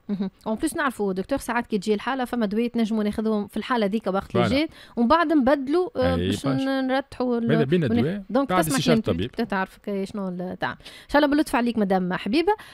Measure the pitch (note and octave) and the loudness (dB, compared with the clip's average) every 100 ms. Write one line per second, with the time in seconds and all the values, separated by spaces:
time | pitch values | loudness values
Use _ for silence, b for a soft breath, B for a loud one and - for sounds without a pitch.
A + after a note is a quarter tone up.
0 | - G3 F#3+ - - A3 D#4 E4 C#4+ - | -8 -6 -6 -8 -8 -4 -4 -2 -4 -2
1 | G3+ F#3 - C#4 - A#3 - G#3 G#3+ G#3 | -2 -2 -4 -4 -2 -4 -2 -2 0 -2
2 | A#3+ C4 B3 A#3+ G#3 G#3+ A#3+ A#3 G#3+ A3 | -2 -4 -2 -2 0 0 0 0 0 0
3 | G#3 G#3+ A3 G#3 G#3 G#3+ - A#3+ G3+ A3 | -2 -2 0 -2 -2 -6 -2 0 0 0
4 | G3 F#3+ - A#3 A#3 C4+ D#4+ b b - | -2 -4 -2 0 2 2 -2 b b 0
5 | A#3 D#4+ D#4+ D#4+ B3 D4 C4 E4+ F4+ - | 4 4 4 4 4 2 2 0 0 0
6 | C4 C4 - G3+ C4+ C4+ C4+ C4+ C4 C4 | 0 2 0 0 -2 -2 0 -2 0 -2
7 | C4+ - B3 A#3 A#3 A3+ C#3 F3 D3 A#3 | -2 -4 -2 0 2 2 2 2 2 2
8 | E3 G3+ - A3+ C#4 F3+ E3 C4+ B3+ A3+ | 0 -2 -2 0 2 2 2 2 2 2
9 | - E2+ G#2+ - A#3 G3 F#3+ - - G3+ | 2 -2 -2 -4 -4 -2 -4 -8 -8 -6
10 | F#3+ G#3 F#3+ F3+ F#3 F#3 B2 - - - | -6 -6 -6 -6 -8 -6 -6 -6 -16 -20
11 | - C#4+ D4 D4 D4+ B3+ A#3+ A3+ G3 F#3+ | 0 4 4 2 2 0 0 0 2 2
12 | F3+ F3+ G3+ C#4+ F4 G#4+ b | 0 -4 0 0 2 0 b